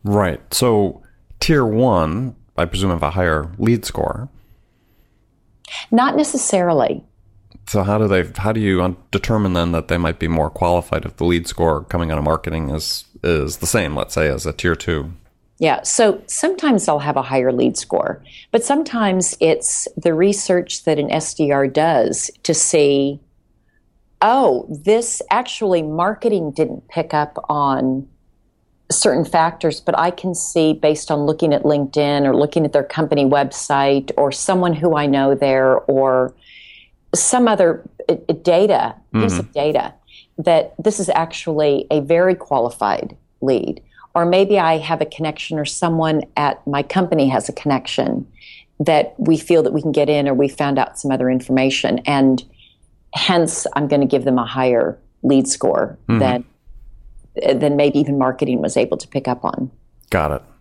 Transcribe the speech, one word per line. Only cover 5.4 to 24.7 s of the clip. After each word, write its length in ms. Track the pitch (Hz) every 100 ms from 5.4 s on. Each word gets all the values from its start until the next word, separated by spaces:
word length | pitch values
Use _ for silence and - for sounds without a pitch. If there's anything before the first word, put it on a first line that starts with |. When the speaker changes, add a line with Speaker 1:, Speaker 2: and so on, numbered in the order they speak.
| _ _ - - -
Speaker 2:
Not 260 | 226 269 285
necessarily. 880 | 294 269 - 190 175 156 117 - - _ _ _ _ - -
Speaker 1:
So 160 | 104
how 140 | 95 107
do 120 | 107
they, 220 | 92 85 -
how 160 | 101
do 80 | 113
you 220 | 104 92
un-, 160 | 90 90 _
determine 440 | 98 - 110 101
then 180 | 87 85
that 160 | 82 80
they 80 | 87
might 220 | 82 82
be 100 | 82
more 220 | 82 76
qualified 560 | - 87 87 - 78 80
if 100 | -
the 80 |
lead 220 | 85 85 85
score 380 | - 82 73
coming 260 | - 87 82
out 80 | 78
of 60 |
marketing 440 | 73 80 - 80 76
is, 380 | 78 - - - -
is 340 | - 80 69 -
the 80 | -
same, 300 | 117 80 73
let's 160 | -
say, 160 | - 76
as 160 | 64
a 80 | 78
tier 240 | 73 87 80
two? 360 | - 78 73 85 _ _ _ _
Speaker 2:
Yeah. 240 | 160 -
So 400 | - - 220 190 -
sometimes 580 | - 320 370 302 214
they'll 140 | - 147
have 180 | 143 135
a 60 |
higher 300 | 127 135 127
lead 260 | 123 123 -
score, 440 | - - - - - - -
but 120 | 233
sometimes 720 | 233 285 311 240 208 185 175 -
it's 480 | 165 - - - - -
the 160 | 170
research 720 | 160 196 202 - 180 175 -
that 140 | - 151
an 120 | 143
S 220 | 160 -
D 180 | - 147
R 160 | 139 135
does 640 | 143 160 143 - - - _
to 100 | -
see, 680 | 160 - 165 143 139 139 143 _ _ _ _ _ _ _ _ _ _
"Oh, 440 | 208 262 226 123 -